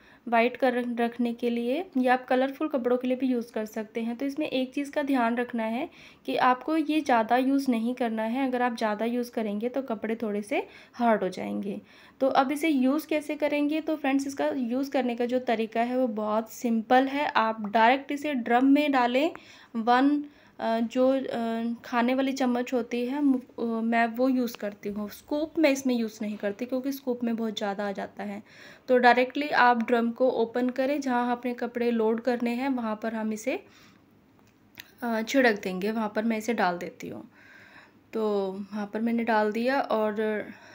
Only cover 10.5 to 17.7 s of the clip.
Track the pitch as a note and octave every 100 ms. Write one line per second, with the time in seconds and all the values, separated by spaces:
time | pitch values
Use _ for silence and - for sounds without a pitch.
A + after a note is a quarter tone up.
10.5 | D#4+ - - - - A#3 G#3 F#3 F#3+ G3+
11.5 | G#3 G3 G3+ - - - - C4 - C4+
12.5 | D4 E4 C#4 B3+ D4+ - D4+ D4+ D4+ D4
13.5 | D4 D4 D#4 D#4 D4+ C4+ C4+ C#4 C#4 D4
14.5 | D4 A#3 B3 C#4 C#4 B3 A#3 A#3+ B3+ B3+
15.5 | A3 A3 A#3 A#3+ B3+ B3+ G#3+ G#3+ G#3+ A3+
16.5 | - A#3+ A3+ G#3+ B3+ C4+ C#4 D4 - A3
17.5 | A3 G3+